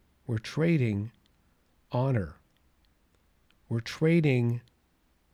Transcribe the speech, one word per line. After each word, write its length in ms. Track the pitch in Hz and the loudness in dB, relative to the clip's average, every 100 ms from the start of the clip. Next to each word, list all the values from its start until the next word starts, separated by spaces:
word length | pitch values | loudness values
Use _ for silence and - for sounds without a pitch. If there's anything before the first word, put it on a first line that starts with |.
| _ _ - | _ _ -6
we're 120 | 110 | -6
trading 760 | - - 165 165 120 101 110 - _ _ _ _ _ _ _ | -6 -2 0 2 2 -2 -4 -10 _ _ _ _ _ _ _
honor. 440 | 123 135 120 80 - _ _ _ _ _ _ _ _ _ _ _ _ - | -2 0 0 -4 -10 _ _ _ _ _ _ _ _ _ _ _ _ -6
We're 120 | 117 | -6
trading 840 | - - 160 170 151 123 120 120 - _ _ _ _ _ _ | -6 0 2 4 4 2 2 -2 -8 _ _ _ _ _ _